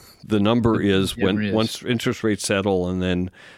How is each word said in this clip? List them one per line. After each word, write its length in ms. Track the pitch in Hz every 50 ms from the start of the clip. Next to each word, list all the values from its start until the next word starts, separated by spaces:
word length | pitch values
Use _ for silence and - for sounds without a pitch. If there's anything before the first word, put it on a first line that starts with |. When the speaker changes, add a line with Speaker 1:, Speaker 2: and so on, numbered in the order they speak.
| - - - _ -
Speaker 1:
the 160 | - 107 104
number 400 | 101 107 117 120 110 113 110 -
is, 340 | 95 101 95 95 95 90 -
Speaker 2:
Yeah, 100 | - 98
Speaker 1:
when, 180 | 92 98 107
Speaker 2:
it 60 | 107 101
is. 60 | 92
Speaker 1:
once 280 | 110 113 113 - -
interest 420 | - - 123 113 - 127 113 - -
rates 220 | 110 104 - -
settle, 420 | - 107 98 98 104 95 92 90 90
and 140 | 92 92
then 280 | 92 92 90 90 92 92 - - - - -